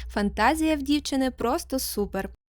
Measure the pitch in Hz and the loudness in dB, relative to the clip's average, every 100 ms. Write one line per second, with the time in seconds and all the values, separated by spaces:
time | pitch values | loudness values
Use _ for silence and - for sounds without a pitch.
0 | - 214 202 208 220 320 311 302 277 294 | -6 -2 0 4 2 4 2 0 2 0
1 | - 269 262 - 233 330 - 262 - - | 0 0 0 0 -2 -2 -2 -4 -4 -4
2 | 202 196 - - _ | -2 -4 -6 -10 _